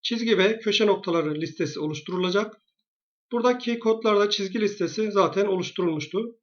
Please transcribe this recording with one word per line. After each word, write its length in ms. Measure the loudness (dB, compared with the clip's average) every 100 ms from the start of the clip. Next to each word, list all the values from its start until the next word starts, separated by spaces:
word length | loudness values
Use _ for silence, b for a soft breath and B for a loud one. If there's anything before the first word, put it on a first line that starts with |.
Çizgi 360 | -6 -4 0 4
ve 200 | 4 2
köşe 280 | 0 2 2
noktaları 480 | 2 0 0 0
listesi 460 | -2 -6 -4 -4 -2
oluşturulacak. 800 | -6 -6 -6 -2 0 0 -2 -8 _ _ _ _ _ _ _
Buradaki 460 | 0 2 2 -2 -2
kodlarda 520 | 0 2 4 4 2
çizgi 300 | 0 -2 0
listesi 500 | -2 0 -4 -2 0
zaten 360 | 2 2 2 0
oluşturulmuştu. 720 | 0 -4 -2 -2 -2 -4 -4 -6 -10